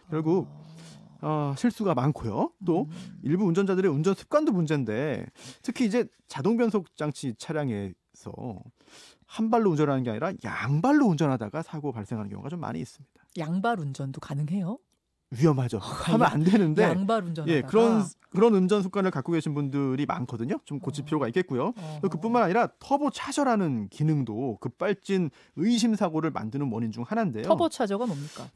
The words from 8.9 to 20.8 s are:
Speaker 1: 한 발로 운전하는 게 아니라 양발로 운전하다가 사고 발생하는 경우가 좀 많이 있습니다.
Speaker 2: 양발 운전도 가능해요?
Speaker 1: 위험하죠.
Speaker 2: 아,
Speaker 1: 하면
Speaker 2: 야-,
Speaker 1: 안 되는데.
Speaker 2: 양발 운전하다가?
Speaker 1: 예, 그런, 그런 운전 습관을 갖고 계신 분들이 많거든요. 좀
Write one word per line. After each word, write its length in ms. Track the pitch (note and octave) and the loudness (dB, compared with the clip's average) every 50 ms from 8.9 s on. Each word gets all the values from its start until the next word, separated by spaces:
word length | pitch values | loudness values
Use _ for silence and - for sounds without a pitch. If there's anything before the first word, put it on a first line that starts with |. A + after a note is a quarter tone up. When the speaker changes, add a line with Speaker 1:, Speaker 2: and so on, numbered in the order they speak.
| - - - - - _ _ | -20 -20 -20 -20 -20 _ _
Speaker 1:
한 240 | _ - - A3 A3+ | _ -6 -4 0 2
발로 200 | A3+ A#3 A3+ G3 | 2 4 4 4
운전하는 340 | E3 C#3+ D3+ C#3+ C#3 C3+ B2+ | 4 4 2 2 2 0 0
게 60 | A#2+ | -2
아니라 220 | A2 G#2+ C3+ F3+ F#3+ - - | -4 -4 -4 -4 -6 -6 -8
양발로 640 | A2 F#2 - - A#2+ C#3+ D3+ E3+ B3+ C#4+ D4+ C#4+ | -8 -8 -6 -2 0 0 2 4 4 6 6 6
운전하다가 560 | A3 E3+ D3 E3 C#3+ C3 A#2+ A2 G#2 - D3+ E3 | 4 4 4 2 2 2 0 -2 -4 -6 -8 -8
사고 280 | - - D3+ C#3+ D3 | -6 -8 -6 -6 -4
발생하는 400 | B2+ A2+ G2+ - B2 A2 G#2+ G2+ | -4 -6 -6 -6 -6 -6 -6 -8
경우가 180 | G2+ G2+ G2 C#3 | -10 -10 -10 -10
좀 100 | D#3+ F3+ | -10 -8
많이 200 | C#3 G#2 A#2+ E3 | -8 -6 -6 -6
있습니다. 400 | D3+ - - - C#3 _ _ _ _ _ _ | -8 -10 -12 -20 -20 _ _ _ _ _ _
Speaker 2:
양발 440 | F#3 D#3+ D3+ E3+ F#3+ F#3+ A#3 A#3+ G3 | -8 -6 -4 -4 -2 0 -2 -2 -2
운전도 400 | D#3 C#3 C3+ - C#3 C3+ C3 - | -4 -8 -6 -8 -8 -8 -8 -10
가능해요? 580 | - - C#3+ C#3 D3+ C#3+ F3 G3+ F#3 E3 A3 D4 - _ _ _ _ _ _ _ _ _ | -10 -8 -6 -4 -4 -2 -2 -2 -2 -4 -6 -8 -12 _ _ _ _ _ _ _ _ _
Speaker 1:
위험하죠. 460 | C3 A2+ C#3 E3 D3 C3 C3 A#2+ - | -2 2 4 4 4 4 0 -2 -2
Speaker 2:
아, 360 | G#2 - - - - - - E3+ | -4 -6 -6 -8 -6 -2 2 4
Speaker 1:
하면 140 | A3+ A#3+ | 4 4
Speaker 2:
야-, 60 | D#3+ - | 4 4
Speaker 1:
안 100 | C#3 D#3 | 4 2
되는데. 400 | F#3 F#3+ A3 G3 D#3+ D#3 E3 A3 | 4 6 6 4 4 4 4 4
Speaker 2:
양발 380 | - - F3+ G3 G3 A3+ A3+ F#3+ | 4 4 2 0 0 0 0 0
운전하다가? 320 | E3+ E3 D#3+ D3+ D3+ E3 | -4 -6 -6 -2 0 2
Speaker 1:
예, 60 | D3 | 0
그런, 420 | B2 - - A3 A#3 A#3 A3+ A3 G3+ E3+ - _ _ _ | 0 2 4 4 6 6 6 4 2 0 -4 _ _ _
그런 240 | - E3+ G#3 A#3+ A3 | 2 4 6 6 6
운전 280 | G3 F#3 F#3 G#3 G#3 F#3 | 6 4 4 4 2 0
습관을 280 | F#3 - G3+ F#3+ F#3 | 0 -2 0 0 0
갖고 200 | F3+ C#3 B2+ - E3+ | 0 -2 -2 0 0
계신 200 | E3 D3+ E3+ D3 | 0 0 0 -2
분들이 540 | C#3+ D3 C#3 C3 C#3+ C#3 C3+ B2+ C3 D3 | -2 -4 -2 0 0 0 0 0 0 0
많거든요. 520 | B2+ - - B2 - - G#2+ A#2 C3+ G#3 D#4 - | -2 -2 -4 -4 -6 -6 -6 -4 -4 -4 -6 -6
좀 140 | - D3 C#3 | -8 -10 -8